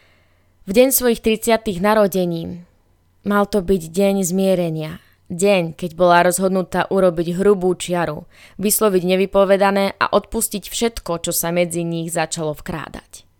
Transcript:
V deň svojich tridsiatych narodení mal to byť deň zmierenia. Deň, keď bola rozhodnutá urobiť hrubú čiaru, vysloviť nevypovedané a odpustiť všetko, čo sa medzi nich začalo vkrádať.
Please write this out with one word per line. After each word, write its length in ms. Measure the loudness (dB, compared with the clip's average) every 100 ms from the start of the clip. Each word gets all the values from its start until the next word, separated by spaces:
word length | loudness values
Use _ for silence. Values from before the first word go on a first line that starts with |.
| _ _ _ _ _ _
V 80 | 0
deň 240 | 4 4 4
svojich 240 | 0 0
tridsiatych 640 | 0 -2 0 0 -2 -2
narodení 800 | 0 2 2 0 -2 -4 -8 -12 -18 _ _ _ _ _ -2
mal 240 | 0 0
to 80 | -2
byť 240 | 0 -2 -2
deň 240 | 0 0 2
zmierenia. 800 | -2 0 2 2 0 -4 -8 -14 _ _ _
Deň, 480 | -2 2 2 0 -6
keď 160 | -10 0
bola 240 | 4 6
rozhodnutá 640 | 4 2 0 0 -2 -4 0
urobiť 480 | 2 2 2 -4 0
hrubú 400 | 2 2 0 -2
čiaru, 480 | -4 -4 -4 -6 -14 _ -20 -6
vysloviť 400 | -2 2 2 2 2
nevypovedané 880 | 0 2 2 4 4 4 2 -2 -2
a 160 | 0 0
odpustiť 560 | -2 -6 -4 -8 -8
všetko, 480 | -4 -4 -4 -8 -6
čo 160 | -4 -4
sa 160 | -2
medzi 320 | 0 -2 -2
nich 320 | -4 -6 -4 -4
začalo 400 | -4 -4 -6 -8
vkrádať. 720 | -10 -10 -12 -16 -20 -20 _